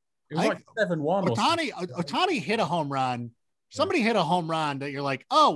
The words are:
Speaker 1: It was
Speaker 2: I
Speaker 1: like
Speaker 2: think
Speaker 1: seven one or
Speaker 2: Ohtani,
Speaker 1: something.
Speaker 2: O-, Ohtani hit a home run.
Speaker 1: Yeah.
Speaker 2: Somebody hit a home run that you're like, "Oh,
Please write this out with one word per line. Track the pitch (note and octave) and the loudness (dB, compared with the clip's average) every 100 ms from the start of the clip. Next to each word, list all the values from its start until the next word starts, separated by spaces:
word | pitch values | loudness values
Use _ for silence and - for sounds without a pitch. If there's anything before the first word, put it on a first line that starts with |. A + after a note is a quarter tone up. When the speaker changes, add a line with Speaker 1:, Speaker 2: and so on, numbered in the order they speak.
| _ _ - | _ _ -8
Speaker 1:
It | |
was | D3+ | -2
Speaker 2:
I | - | 0
Speaker 1:
like | E3+ | -2
Speaker 2:
think | - A3 | -6 -2
Speaker 1:
seven | F#3 E3 | 0 0
one | C#3+ G3 F3 | 0 0 0
or | |
Speaker 2:
Ohtani, | A2+ C4+ E4+ C4+ | 2 2 0 -2
Speaker 1:
something. | E3+ F3+ F3 | -6 -8 -6
Speaker 2:
O-, | |
Ohtani | E3+ C4+ F#4+ C4+ | -4 0 0 0
hit | C#3+ A3 | 0 0
a | D#3+ | 0
home | E3+ C#3+ | 0 -2
run. | C3+ B2+ A#2+ | 0 0 -2
Speaker 1:
Yeah. | A#2+ - _ _ _ | -8 -14 _ _ _
Speaker 2:
Somebody | - F#4+ F4+ | -2 0 2
hit | A3 G#3+ | 2 2
a | |
home | D#3 F3+ E3 | 2 0 0
run | D#3+ D3+ C#3 | -2 -2 -4
that | C#3+ | -6
you're | C#3 | -4
like, | C#3 C3 - | -4 -4 0
"Oh, | - C4 | 4 4